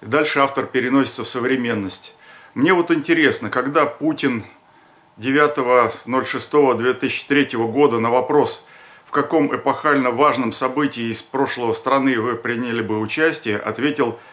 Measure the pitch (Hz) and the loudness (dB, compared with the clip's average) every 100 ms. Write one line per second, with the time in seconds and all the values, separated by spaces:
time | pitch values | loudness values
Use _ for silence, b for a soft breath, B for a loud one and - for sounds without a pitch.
0 | 110 143 151 143 135 135 104 131 123 135 | -2 0 2 2 0 0 -4 -2 2 2
1 | 120 - 107 123 123 127 120 107 95 - | 0 -2 -4 -2 -2 -2 -2 -4 -4 -8
2 | - - B B B 117 165 180 170 165 | -12 -20 B B B 0 2 2 2 0
3 | 151 160 135 - 110 127 135 156 147 - | 0 2 2 0 -2 -4 0 0 0 -2
4 | 151 151 135 117 - - _ b b b | -4 -2 -2 -2 -8 -18 _ b b b
5 | b - 131 147 147 147 123 123 110 - | b -10 -2 2 2 2 2 4 2 -2
6 | 117 131 123 131 - 151 135 117 127 127 | -4 -2 -2 -4 0 4 4 2 0 0
7 | 135 - - 143 131 117 113 131 143 117 | -2 -4 0 0 0 -2 0 4 4 4
8 | 117 127 127 147 127 - B B B B | 2 2 2 2 2 -2 B B B B
9 | B 143 143 165 143 - 139 127 156 139 | B -4 0 2 0 0 -2 0 2 2
10 | 127 120 147 127 113 - 131 135 143 120 | 2 2 2 2 -2 -2 -2 -2 -2 -2
11 | 113 110 - 135 143 131 117 110 131 135 | -6 -6 -4 -2 -2 -2 -2 -2 0 2
12 | 135 120 120 113 117 117 123 117 110 107 | 2 0 -2 -4 -4 -4 -4 -4 -2 -2
13 | 107 156 160 - 113 104 - 110 147 147 | -2 0 0 0 -4 -4 -4 -2 -2 0
14 | 120 110 B | -2 -4 B